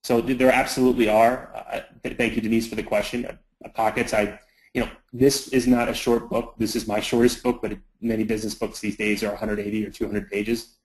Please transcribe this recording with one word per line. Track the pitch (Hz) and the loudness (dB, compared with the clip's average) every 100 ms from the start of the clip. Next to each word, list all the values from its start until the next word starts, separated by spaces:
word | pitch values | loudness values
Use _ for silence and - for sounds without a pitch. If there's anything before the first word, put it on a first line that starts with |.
So | - 120 | 2 0
th-, | 117 127 | 2 4
there | 127 | 4
absolutely | 123 131 - 127 120 107 | 4 2 2 2 4 4
are. | 107 117 127 - | 6 4 2 -8
Uh, | - - - - - | -16 -10 -10 -10 -12
th-, | 127 - | -12 -2
thank | 117 117 | -2 0
you, | |
Denise, | 107 113 113 | 0 0 0
for | 110 | -8
the | |
question. | 104 104 - 120 120 | -2 -2 -2 -6 -8
Uh, | - _ _ - | -12 _ _ -12
pockets, | - 110 214 117 | -2 0 0 0
I, | 110 104 - _ _ _ | 0 -2 -4 _ _ _
you | 127 | -6
know, | 113 - _ | -6 -8 _
this | 120 139 139 - | 2 4 4 -2
is | 131 120 | 0 4
not | 123 117 | 2 2
a | |
short | 113 - 117 117 | -2 0 0 0
book. | 117 117 - | -6 -6 -4
This | 110 117 | -4 -2
is | 107 | -2
my | 104 | -4
shortest | - 120 120 - | 0 4 4 4
book, | 123 - | -2 -2
but | 107 | -6
it, | 101 _ _ | -10 _ _
many | 117 110 | -4 -2
business | 107 107 107 | -2 -2 -4
books | - 110 - | -6 -8 -6
these | 107 - | -8 -4
days | 107 104 | -2 0
are | 107 | -2
a | 101 | -4
hundred | 107 104 | -4 -4
eighty | 101 107 | -4 -4
or | 101 | -6
two | - 104 | -6 -4
hundred | 104 95 | -4 -4
pages. | 101 104 117 - _ | -4 -2 -4 -6 _